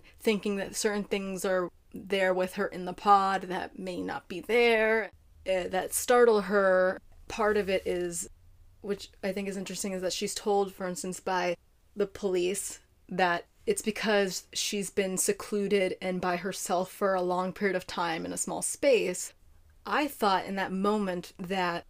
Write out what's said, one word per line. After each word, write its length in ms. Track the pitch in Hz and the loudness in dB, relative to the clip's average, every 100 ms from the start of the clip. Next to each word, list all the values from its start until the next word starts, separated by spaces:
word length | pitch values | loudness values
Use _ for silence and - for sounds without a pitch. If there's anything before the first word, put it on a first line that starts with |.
| - - | -12 -4
thinking 360 | 233 208 208 196 | 0 0 0 -4
that 200 | 190 - | -4 -2
certain 280 | 214 208 | -2 -2
things 400 | 196 202 196 185 | -2 -4 -4 -4
are 260 | 196 185 175 - _ | 0 0 -2 -8 _
there 400 | - 190 196 185 | -16 -4 2 2
with 200 | 185 185 | 2 0
her 140 | 202 196 | -2 -4
in 180 | 185 180 | -4 -8
the 80 | |
pod 500 | 185 208 202 190 190 | 0 6 6 6 0
that 340 | 180 185 - - | -2 -6 -6 -10
may 240 | 185 180 | -8 -6
not 260 | 180 - - | -6 -8 -8
be 120 | 175 | -10
there, 720 | - 240 233 220 220 226 190 - - - 190 | 0 4 6 6 4 2 0 -10 -20 -10 -2
uh, 200 | 185 180 | -2 0
that 260 | 185 151 | -2 -2
startle 480 | - - 247 233 208 | -2 4 8 8 6
her. 600 | 190 208 190 185 185 196 - - - | 4 4 6 6 4 0 -10 -20 -10
Part 300 | - 214 208 | 0 2 2
of 120 | 190 | 2
it 160 | 190 - | 0 0
is, 440 | 180 175 170 - - - - - - | -2 -2 -6 -8 -14 -20 -20 -20 -12
which 280 | 202 196 - - | -8 -8 -8 -8
I 120 | 196 | -6
think 160 | 190 196 | -4 -4
is 80 | 196 | -6
interesting, 340 | 185 180 202 | -8 -6 -6
is 100 | 185 | -4
that 120 | 185 | -4
she's 200 | - 202 | -2 -4
told, 400 | - 214 202 196 | -2 0 2 0
for 140 | - 185 | -4 -8
instance, 320 | 180 185 180 | -6 -8 -6
by 380 | - 185 180 170 _ _ _ 202 | -2 0 0 -2 _ _ _ -4
the 120 | 196 | -4
police 720 | - 196 185 180 196 - - _ _ - | -2 -2 0 0 -2 -6 -12 _ _ -8
that 360 | 185 180 170 - _ - | 0 2 0 -6 _ -2
it's 160 | 202 | -2
because 640 | 220 - 214 202 190 - - | -2 -2 2 2 2 -2 -8
she's 360 | - - 208 196 | -6 -4 -4 -2
been 280 | - 190 185 | -2 0 0
secluded 800 | - 202 - 208 196 202 185 - | 0 -2 -4 -2 0 2 2 -2
and 200 | 185 185 | -4 -2
by 160 | 180 175 | -2 -2
herself 520 | 190 - - 180 185 | -4 -6 -2 0 -2
for 240 | - 202 | -2 0
a 80 | 185 | 2
long 300 | 180 180 185 | 0 0 -2
period 240 | - 202 185 | -2 -2 -2
of 100 | - | -4
time 400 | - 170 165 180 | -4 -2 -2 -4
in 60 | |
a 60 | 175 | -6
small 240 | - 170 | -4 -4
space. 720 | - - 285 220 180 185 - - - - - - - | -6 0 4 4 2 -4 -8 -14 -20 -20 -20 -16 -4
I 220 | 233 294 | 0 -2
thought 380 | - 208 185 - | 0 2 2 0
in 100 | 196 | -4
that 160 | 180 | -2
moment 640 | 190 202 214 190 175 - - | 0 2 2 0 -4 -8 -10
that 460 | 180 190 175 170 | -4 -2 -2 -2